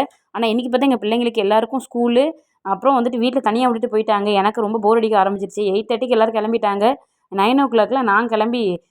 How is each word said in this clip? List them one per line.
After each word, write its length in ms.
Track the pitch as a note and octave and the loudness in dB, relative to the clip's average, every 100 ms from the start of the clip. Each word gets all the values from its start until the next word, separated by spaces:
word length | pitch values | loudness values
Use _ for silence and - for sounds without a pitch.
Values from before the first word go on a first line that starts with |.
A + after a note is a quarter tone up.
| C#4 _ _ | 0 _ _
ஆனா, 160 | G3+ A3+ | -6 -2
இன்னைக்கு 240 | A#3 B3 | -2 -2
பார்த்தா 180 | A#3+ C#4 | 0 2
எங்க 100 | A#3+ | 0
பிள்ளைங்களுக்கு 420 | G#3 A#3 A#3 A3+ G3 | 0 -2 -2 -2 0
எல்லாருக்கும் 360 | G#3+ A3+ C4+ | 2 0 -6
ஸ்கூலு, 440 | - A#3+ A#3+ A#3+ D4+ E4 _ _ G3 | -6 -2 2 2 2 -2 _ _ -6
அப்புறம் 320 | F#3+ C4 C4 | -2 2 2
வந்துட்டு 200 | A#3 A#3 | 0 -2
வீட்ல 220 | A#3+ B3+ | -2 0
தனியா 300 | - A3+ B3+ | -2 0 0
விட்டுட்டு 260 | A3+ A#3 G#3+ | 0 -2 -2
போயிட்டாங்க. 380 | A3 G#3 G3+ | 0 0 0
எனக்கு 280 | G3+ G3+ A#3 | 0 0 0
ரொம்ப 180 | G#3+ A3+ | -2 0
போர் 180 | G3+ A3+ | 2 2
அடிக்க 200 | A3 G#3+ | 2 2
ஆரம்பிச்சிருச்சு. 480 | F#3+ G3+ G3 - G#3 | 2 -2 -8 -4 -2
எயிட் 240 | G3 G#3+ | -2 -2
தேர்ட்டிக்கு 280 | A#3 B3 A3+ | -4 0 2
எல்லாரும் 180 | A3 A3 | 2 0
கிளம்பிட்டாங்க. 500 | G#3+ A3+ G#3 G3+ A3 C4+ _ _ - | -2 -2 -2 0 0 0 _ _ -8
நைன் 300 | F#3+ G#3 C#4 | 0 2 2
ஓ 60 | C4+ | 2
கிளாக்ல 340 | A3+ G3+ C4 | 2 2 0
நான் 260 | A#3 G3+ A#3 | 2 0 0
கிளம்பி, 360 | A3 A3 A#3+ G3+ F3 _ | 0 -2 -2 -2 -4 _